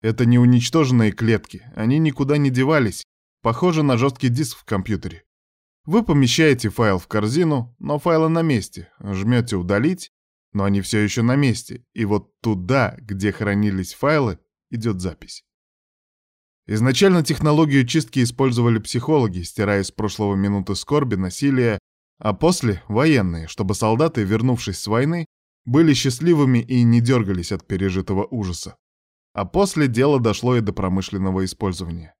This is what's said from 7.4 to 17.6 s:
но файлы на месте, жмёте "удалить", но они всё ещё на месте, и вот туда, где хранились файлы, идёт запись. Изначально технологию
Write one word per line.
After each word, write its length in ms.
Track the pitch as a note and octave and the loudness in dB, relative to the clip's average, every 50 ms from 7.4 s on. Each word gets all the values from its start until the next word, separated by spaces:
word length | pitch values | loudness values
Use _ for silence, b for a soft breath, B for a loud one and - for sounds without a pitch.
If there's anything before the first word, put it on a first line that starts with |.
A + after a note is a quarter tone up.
| F3+ D#3+ D3 C3 A#2 A#2+ _ _ | 0 2 0 -2 -4 -6 _ _
но 180 | - C#3 D3 D3 | -8 -6 -6 -4
файлы 300 | - F3 E3 D#3 D#3+ D#3+ | 0 0 2 2 2 2
на 140 | E3 E3 | 0 0
месте, 500 | E3 D#3+ C#3 A2 F#2 - - - F2+ _ _ _ | 0 0 0 0 -2 -6 -14 -18 -20 _ _ _
жмёте 560 | - G2+ G2 F#2+ G2 A2+ B2+ A#2+ A2+ A#2+ A2 | -10 -6 -6 -2 0 2 2 2 0 0 -4
"удалить", 560 | F#2 F2 F2 G2+ G#2 A#2+ D#3+ F#3 F3+ - - _ _ _ _ _ _ _ _ | -4 -2 0 0 0 2 0 -2 -4 -10 -20 _ _ _ _ _ _ _ _
но 100 | _ G#2 | _ -2
они 200 | G2 G2+ G2+ G2+ | 0 0 0 0
всё 180 | F#2 - - G#2+ | -2 -2 0 0
ещё 240 | G#2+ G2+ - B2 A2+ | 0 0 0 0 0
на 100 | A#2+ B2+ | 0 2
месте, 500 | C#3 C#3+ C3 A2 - - - - - _ _ _ | 2 2 0 -2 -4 -8 -14 -18 -20 _ _ _
и 100 | - A2+ | -6 -2
вот 340 | G2 G#2 G2+ - _ _ _ | -2 -2 -2 -2 _ _ _
туда, 540 | - A#2 G#2+ F#2+ F2+ F2+ C3 C#3 A#2+ G2 - - | -4 -4 -4 -4 -2 -2 0 0 0 0 -4 -10
где 320 | - G#2+ G2+ F#2+ F#2+ G#2 | -14 -12 -8 -4 -2 -2
хранились 640 | F#2 - A2 G#2 G2+ G2+ G#2 G#2 G2 F#2+ F2+ - - | -2 -2 -4 -2 0 0 0 0 -2 -2 -6 -8 -8
файлы, 440 | - - C#3 D#3 D3+ C3+ A2 F2 - _ _ _ _ _ _ | -4 -2 0 2 2 0 -2 -4 -6 _ _ _ _ _ _
идёт 300 | - A#2 A2+ A#2 G2+ F2+ | -10 -6 -4 -4 -4 -4
запись. 440 | F2+ F#2 - _ - - - - _ _ _ _ _ _ _ _ _ _ _ _ _ _ _ _ _ _ _ _ _ _ _ _ _ - | -6 -8 -8 _ -18 -20 -20 -20 _ _ _ _ _ _ _ _ _ _ _ _ _ _ _ _ _ _ _ _ _ _ _ _ _ -6
Изначально 520 | G#2+ G#2+ A#2 B2+ C3 A#2+ G3+ G3 F#3 F3 | -2 0 0 0 2 4 4 4 4 2
технологию 640 | D3 - D3+ - C#3+ D#3 D3+ D3+ | 2 0 -4 -2 0 0 2 2